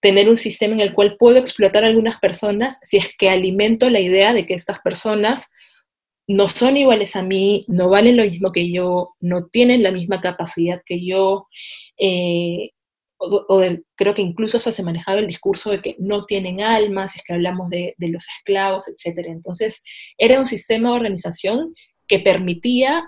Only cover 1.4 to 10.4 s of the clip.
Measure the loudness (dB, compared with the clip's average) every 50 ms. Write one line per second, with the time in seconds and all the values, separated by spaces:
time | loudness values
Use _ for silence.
1.4 | 4 2 -2 2 0 2 4 4 2 4 4 4 2 0 -2 -2 -2 -2 -2 -2
2.4 | -4 -4 -2 -2 -4 -4 -6 -10 -10 0 0 0 0 0 -6 _ 0 2 2 2
3.4 | 0 0 0 0 2 2 2 2 2 2 2 2 2 2 4 4 4 4 4 2
4.4 | 0 -2 -6 -6 -6 -8 -10 -4 _ -4 -4 -4 -4 -2 -2 0 0 0 -2 -2
5.4 | -6 -12 _ _ -20 -20 -20 -20 _ _ _ _ _ _ _ _ _ -2 2 2
6.4 | 2 2 2 0 2 2 4 4 4 4 4 4 2 -4 -4 -6 -4 -2 -2 0
7.4 | 2 2 0 0 -2 -2 -2 0 2 4 4 6 6 6 6 6 4 2 0 -2
8.4 | -4 -2 -2 -2 -2 -2 -2 -2 -2 -2 -2 -2 -4 -6 _ _ -6 -4 -4 -4
9.4 | -6 _ 0 2 4 4 4 4 2 2 0 -2 -4 -4 -6 -4 -4 -6 -6 -4